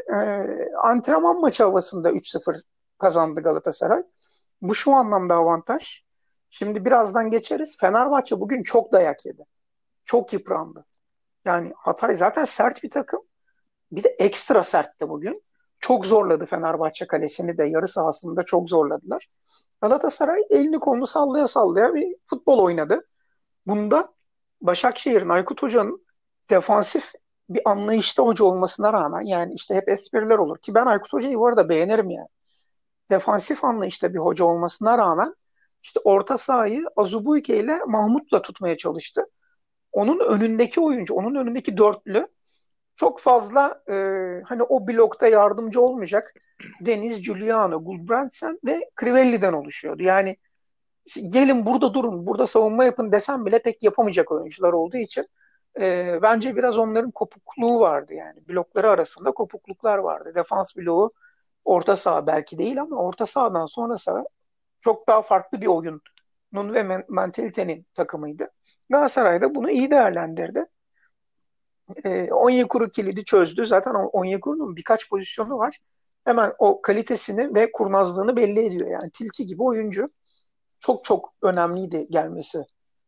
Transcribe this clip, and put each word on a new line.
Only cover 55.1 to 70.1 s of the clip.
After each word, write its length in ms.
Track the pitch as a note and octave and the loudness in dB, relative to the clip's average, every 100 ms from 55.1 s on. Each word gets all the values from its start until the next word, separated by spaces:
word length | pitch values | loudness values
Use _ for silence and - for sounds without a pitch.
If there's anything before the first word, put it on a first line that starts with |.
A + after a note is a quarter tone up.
| - - _ _ _ _ - | -6 -10 _ _ _ _ -4
e, 400 | F#3+ F3+ F3+ E3+ | -2 0 -2 2
bence 340 | G#3 A3+ B3 A#3 | 2 2 0 -2
biraz 220 | B3 A3 | 0 2
onların 340 | A3 A3 A#3+ | 0 0 -2
kopukluğu 680 | - G#3+ - _ - A#3 A#3+ | -4 -8 -10 _ -4 0 4
vardı 340 | G3 C#3+ D3+ | 4 2 -6
yani. 340 | D#3+ D#3+ D#3+ D#3 | -14 -16 -20 -8
Blokları 400 | F3+ E3+ G3+ G#3+ | -6 -4 0 2
arasında 420 | F#3 D#3 - F3+ | 2 0 -4 -6
kopukluklar 640 | - G3+ G#3 - F#3+ A3 G3+ | -4 -6 -8 -18 -6 -2 0
vardı. 340 | F#3 D#3 E3 E3+ | -2 -6 -8 -6
Defans 420 | E3+ F#3+ F#3+ - | -4 -4 -4 -6
bloğu 340 | E3+ E3+ A3 _ _ _ _ _ - | -2 0 0 _ _ _ _ _ 0
orta 300 | F3+ E3 G3 | 0 2 0
saha 320 | - D#3 D3 | 0 -2 0
belki 300 | D#3 D3+ E3 | -2 -4 -6
değil 240 | G#3 C4 | -4 -4
ama 140 | D#4 C#4+ | -6 -6
orta 300 | F3+ F#3 G#3 | -6 -4 -6
sahadan 400 | - A#3+ F3+ D#3+ | -2 0 -2 -6
sonrası 580 | - A#3 A#3 - G3 - _ _ _ _ _ | -6 -6 -6 -4 -6 -6 _ _ _ _ _
çok 260 | A#3 A3 - | -2 0 4
daha 140 | A3 | 2
farklı 400 | G#3+ F#3+ F3+ A3 | 4 0 0 -6
bir 60 | G#3 | 0
oyunun 340 | E3+ E3 D#3 _ _ _ _ _ | 0 -2 -12 _ _ _ _ _
ve 300 | G3+ G3+ A#3 | -8 -4 -2
men-, 220 | G3+ F#3 - | -2 -4 -4
mentalitenin 760 | F#3 F#3+ F3+ A3+ A3+ F3+ D#3+ _ | -4 -4 -4 -8 -4 -6 -6 _
takımıydı. 560 | - - D#3 D3+ D3+ - _ _ _ - | -6 -6 -6 -10 -10 -12 _ _ _ 0
Galatasaray 520 | C4+ D4 - G#3+ E3+ | 2 2 2 2 4
da 140 | C4+ C#4+ | 2 0
bunu 160 | B3+ | -2
iyi 200 | C#4 C4+ | 0 4
değerlendirdi. 760 | D4 A3 | 4 4